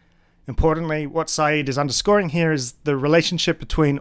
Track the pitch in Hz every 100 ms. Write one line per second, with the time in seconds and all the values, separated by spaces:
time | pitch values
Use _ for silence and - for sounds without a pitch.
0 | _ _ _ _ - 120 160 160 165 156
1 | 147 165 156 - 151 151 135 131 143 -
2 | - 208 175 170 160 151 120 - 147 135
3 | 143 165 160 170 - 160 - - 147 139